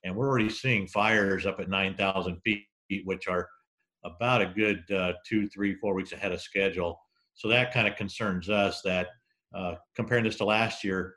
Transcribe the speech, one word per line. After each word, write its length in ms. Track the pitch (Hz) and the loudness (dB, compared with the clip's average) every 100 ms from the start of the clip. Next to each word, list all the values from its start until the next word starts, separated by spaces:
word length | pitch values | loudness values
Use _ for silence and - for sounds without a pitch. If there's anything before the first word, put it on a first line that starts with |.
And 120 | 92 95 | -6 -2
we're 120 | 135 | 0
already 240 | 131 110 | 2 2
seeing 340 | 110 131 113 95 | 0 0 0 0
fires 600 | 104 107 110 98 95 95 | 0 4 4 4 2 0
up 120 | 92 | -4
at 80 | 90 | -2
nine 280 | 95 95 95 | 0 0 0
thousand 440 | 98 95 92 87 | 0 0 -2 -4
feet, 260 | - 104 104 _ _ 98 95 | -2 -2 -4 _ _ -6 -4
which 220 | 95 98 | -4 0
are 220 | 90 85 - _ _ _ _ | -2 -2 -10 _ _ _ _
about 380 | 87 82 120 127 | -16 -4 2 2
a 120 | 95 92 | 2 2
good, 280 | 107 95 85 | 2 0 0
uh, 220 | 98 90 87 - | 0 0 -2 -2
two, 200 | 113 104 | -2 -2
three, 260 | 95 101 | -2 -4
four 220 | 95 104 95 | -2 -2 -2
weeks 160 | 95 | -4
ahead 200 | - 98 | -6 -4
of 100 | 90 | -4
schedule. 600 | - 98 98 92 85 85 _ _ _ | -4 0 0 0 -4 -4 _ _ _
So 140 | _ 110 | _ 0
that 260 | 120 123 | 2 2
kinda 180 | 120 107 - | 2 0 0
concerns 540 | 101 - 110 90 85 | -8 -4 -2 -2 0
us 320 | 104 101 - | 2 2 2
that, 240 | 98 92 90 - _ _ _ 90 | -2 -2 -2 -8 _ _ _ -8
uh, 200 | 90 85 _ - | -6 -8 _ -6
comparing 300 | 110 120 113 | 0 2 2
this 120 | 107 | 0
to 80 | 104 | 2
last 380 | 107 113 - | 4 2 -2
year 320 | 104 92 90 | -2 -2 -4